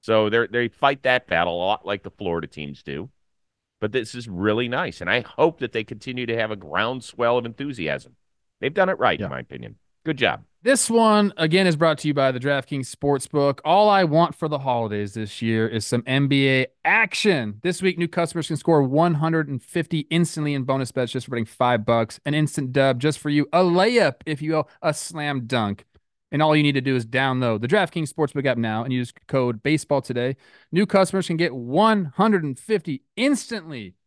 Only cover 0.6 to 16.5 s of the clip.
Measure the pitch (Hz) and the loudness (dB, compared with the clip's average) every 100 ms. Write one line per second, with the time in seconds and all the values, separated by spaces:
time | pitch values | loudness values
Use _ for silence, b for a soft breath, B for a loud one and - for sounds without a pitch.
0.6 | 120 _ 139 143 131 127 - 82 87 85 | -4 _ 0 2 0 0 0 0 0 0
1.6 | 92 107 90 101 92 _ 95 85 76 - | -2 -2 -4 -6 -8 _ -4 -4 -6 -12
2.6 | 73 71 - 69 110 _ _ _ _ _ | -14 -14 -12 -10 -12 _ _ _ _ _
3.6 | _ _ 107 123 113 123 117 87 104 107 | _ _ -4 -4 -6 -12 -12 -2 0 0
4.6 | 123 127 175 - 87 117 120 - 160 160 | 0 -4 -6 -6 -2 -2 -2 0 0 0
5.6 | 120 113 110 107 - 123 117 117 110 107 | -6 -6 -8 -12 -10 -8 -4 -2 -4 -6
6.6 | 78 85 110 131 - - 120 123 117 113 | -4 -2 0 -2 -10 -2 0 2 -2 -10
7.6 | 143 123 78 69 - _ _ _ _ _ | -10 -6 -4 -6 -8 _ _ _ _ _
8.6 | 131 175 185 185 113 80 95 65 62 67 | -4 0 0 2 0 0 -4 -8 -12 -14
9.6 | 57 52 _ _ 160 156 107 58 - _ | -16 -20 _ _ -8 0 0 0 -12 _
10.6 | 220 269 - 226 220 208 208 - 160 180 | 0 0 2 2 4 4 2 0 0 2
11.6 | 190 147 165 151 151 143 135 127 135 139 | 2 2 2 2 -2 0 0 0 -2 -2
12.6 | 131 143 127 - 143 139 - 151 143 135 | -4 -8 -8 -4 -2 -2 -2 0 0 0
13.6 | 151 185 214 196 175 156 170 - 160 147 | 2 4 6 4 4 4 2 0 -4 -4
14.6 | 135 120 113 104 104 107 107 - 113 110 | -2 -2 0 -2 -4 -6 -8 -4 0 2
15.6 | 110 113 - 120 123 131 139 139 135 | 0 -2 -2 -2 0 0 2 2 4